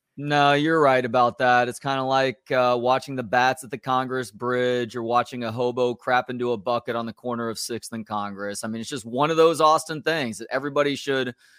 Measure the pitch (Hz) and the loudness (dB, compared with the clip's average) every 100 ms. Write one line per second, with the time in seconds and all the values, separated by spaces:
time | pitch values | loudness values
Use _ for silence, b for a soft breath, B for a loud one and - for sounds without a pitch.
0 | _ - 143 147 143 143 151 165 143 127 | _ -10 -2 2 4 4 4 4 6 4
1 | 123 123 120 - 127 123 120 117 135 135 | 2 4 2 4 4 4 2 -2 -4 -2
2 | 131 135 135 - - 131 123 123 123 131 | 0 2 2 -2 -2 2 2 2 2 0
3 | - 131 113 123 127 131 - 127 - 131 | 0 -8 -6 0 0 0 -6 -10 -4 -2
4 | 127 131 117 104 123 123 123 123 117 123 | -2 -6 -6 -6 -4 0 0 0 -4 -6
5 | 117 120 120 123 117 117 123 123 123 117 | 0 0 0 -4 -6 -2 -2 0 -2 -2
6 | - 127 123 123 120 117 123 120 - 117 | 0 0 0 -4 -2 -2 -2 -2 -2 -6
7 | 113 - 123 117 117 107 - 113 - 113 | -6 -8 -8 -6 -6 -6 -8 -8 -10 -12
8 | 104 107 101 98 101 101 113 113 110 143 | -8 -6 -6 -8 -8 -8 -8 -8 -8 -10
9 | 117 123 147 160 165 151 156 156 - 156 | -6 -2 2 6 6 6 4 4 0 -6
10 | 156 160 123 107 113 131 143 143 143 135 | -2 -2 -2 -6 -6 -6 -2 0 0 -2
11 | - 135 127 - b | -2 -2 -2 -8 b